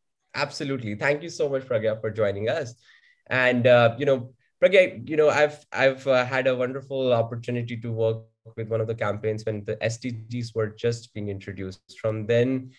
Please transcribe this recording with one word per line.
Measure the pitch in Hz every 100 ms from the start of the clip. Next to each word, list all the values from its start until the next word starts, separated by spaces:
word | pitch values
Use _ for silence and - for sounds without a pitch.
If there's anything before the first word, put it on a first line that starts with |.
| _ _ _ 123
Absolutely. | 143 - 143 135 110
Thank | 104 139 147
you | 170
so | - 147
much, | 135
Pragya, | 131 117 110 107
for | 110
joining | 104 101 98 110
us. | 160 123 117 _ _ _ _ -
And, | 127 127 123 123
uh, | 120 117 117
you | 139
know, | 135 117 _ _ _
Pragya, | 180 190 180 110 123
you | 151
know, | 151
I've, | 127 151 - _
I've, | - 135 131 139
uh, | 127
had | 123 135 131
a | 127
wonderful | 127 135 131 135 131
opportunity | 117 113 120 - 123 120 117
to | 117
work | 113 113 113 - _ 113 -
with | 107
one | 113
of | 110
the |
campaigns | 113 104 104 107 107
when | 110 107 101
the | -
S | 113 117
D | 127
Gs | 113 110 120 117
were | 113 104
just | 104 120 117 -
being | 107 104
introduced. | 98 101 95 95 92 - -
From | 110 110 107
then, | 117 127 131 131